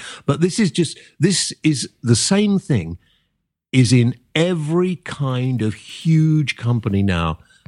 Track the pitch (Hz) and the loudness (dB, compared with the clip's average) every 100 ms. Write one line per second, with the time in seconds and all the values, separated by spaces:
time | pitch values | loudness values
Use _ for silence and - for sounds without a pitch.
0 | - - - 143 180 226 180 - 160 - | -16 -8 -4 0 -2 0 0 0 -4 -6
1 | - - 180 175 - - 156 127 104 _ | -20 -2 0 0 -4 -2 -2 -2 -6 _
2 | 117 113 - 196 208 196 - 113 82 85 | 0 2 2 2 2 0 0 -2 -2 -10
3 | _ _ _ _ _ _ _ 131 117 127 | _ _ _ _ _ _ _ 2 4 4
4 | 117 - _ 156 175 170 147 170 185 170 | 2 -2 _ -2 0 0 -2 0 0 -4
5 | - - 135 127 127 123 110 - - - | -10 -6 -4 -2 -2 -2 -4 -6 -18 -6
6 | 160 160 156 156 135 - 117 120 104 98 | 2 4 4 2 0 -4 -2 -2 0 0
7 | 98 85 82 78 _ _ | 0 0 -2 -4 _ _